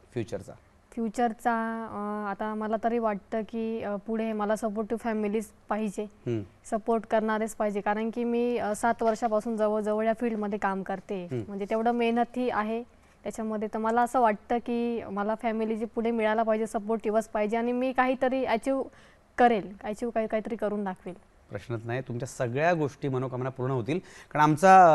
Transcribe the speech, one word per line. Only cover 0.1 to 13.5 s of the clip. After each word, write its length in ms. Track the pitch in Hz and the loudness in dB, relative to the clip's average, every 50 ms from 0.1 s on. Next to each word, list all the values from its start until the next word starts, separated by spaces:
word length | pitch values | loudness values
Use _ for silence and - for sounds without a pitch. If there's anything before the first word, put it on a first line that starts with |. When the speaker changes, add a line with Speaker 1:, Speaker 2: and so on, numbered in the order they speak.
Speaker 1:
फ्युचरचा? 400 | - 120 107 - - 90 95 - - - - _ _ _ _ _ - | -6 -6 -6 -4 -8 -10 -10 -12 -18 -20 -20 _ _ _ _ _ -8
Speaker 2:
फ्युचरचा, 920 | 240 226 220 - 254 240 240 220 - - 247 233 226 226 226 226 226 226 220 | -6 -6 -4 -2 0 0 0 -2 -2 -2 -2 -2 -2 -4 -4 -6 -8 -10 -10
अ, 400 | 208 208 208 208 208 208 208 202 | -8 -8 -6 -6 -6 -6 -6 -6
आता 240 | 196 - 220 214 214 | -6 -6 -6 -6 -6
मला 220 | 214 214 214 226 214 233 | -6 -4 -4 -4 -2 -2
तरी 140 | 226 233 233 | -2 -2 0
वाटतं 420 | 226 214 208 190 - - - 220 | 0 -2 -2 -4 -6 -6 -6 -6
की, 420 | 208 - - 226 226 226 226 226 | -6 -6 -6 -6 -6 -4 -6 -6
अ, 140 | - 208 202 | -6 -6 -6
पुढे 360 | 196 - 226 226 220 226 226 | -6 -6 -6 -4 -4 -4 -4
मला 240 | 220 208 208 202 220 | -2 -2 0 0 0
सपोर्टिव्ह 480 | 202 240 220 202 220 220 - 233 220 - | 0 -2 -4 -4 -4 -4 -4 -4 -4 -2
फॅमिलीज 420 | 233 214 214 208 208 202 226 208 - - - - - | -2 -2 0 0 0 -2 -2 -4 -6 -12 -20 -6 -4
पाहिजे, 340 | 214 214 220 202 - - | -4 -2 -2 -4 -4 -6
Speaker 1:
हम्म. 400 | 208 202 - - - 127 117 107 98 - - - - | -8 -10 -12 -10 -6 -4 -4 -4 -4 -8 -14 -20 -8
Speaker 2:
सपोर्ट 420 | - 233 214 - 233 233 226 202 | -6 -6 -4 0 0 0 0 0
करणारेच 480 | - 226 220 220 220 220 214 220 214 - | 0 0 2 2 2 0 0 -2 -4 -2
पाहिजे. 260 | - 220 208 202 208 | -2 -2 -2 -2 -2
कारण 300 | 202 208 208 214 226 226 | 0 0 0 0 -2 -2
की 140 | 214 240 233 | -2 -2 -2
मी, 340 | 240 233 233 240 240 240 220 | 0 0 0 0 0 0 0
अ, 160 | - 208 208 | -2 -2 -2
सात 280 | - - 233 226 - | 0 0 0 2 2
वर्षापासून 540 | 233 226 220 - 247 226 214 214 - 240 226 | 2 0 2 2 0 0 0 0 0 -2 0
जवळजवळ 500 | 208 214 208 214 214 208 214 214 214 220 | 0 2 2 2 0 0 0 0 0 2
या 60 | 226 | 0
फील्डमध्ये 460 | 220 - 247 226 220 208 208 202 214 202 | 0 0 -2 -2 -2 -2 -2 -4 -2 -2
काम 240 | - 196 190 190 | -2 -2 -2 -2
करते. 420 | 185 - 196 185 - - 208 185 175 | -4 -6 -6 -8 -6 -8 -8 -8 -6
Speaker 1:
हम्म. 180 | 175 131 120 101 - | -6 -6 -6 -6 -6
Speaker 2:
म्हणजे 180 | 202 196 202 196 | -8 -8 -4 -2
तेवढं 220 | 226 220 226 240 | -2 0 2 2
मेहनतही 580 | 240 240 233 233 233 240 233 - - 247 247 240 | 2 2 2 2 2 2 0 0 -2 -2 -2 0
आहे 320 | - 208 214 214 226 233 247 - - - - - - _ | 0 0 -2 -2 -4 -6 -6 -10 -16 -20 -20 -20 -20 _
त्याच्यामध्ये. 460 | - 208 - - 220 220 | -10 -8 -6 -6 -6 -6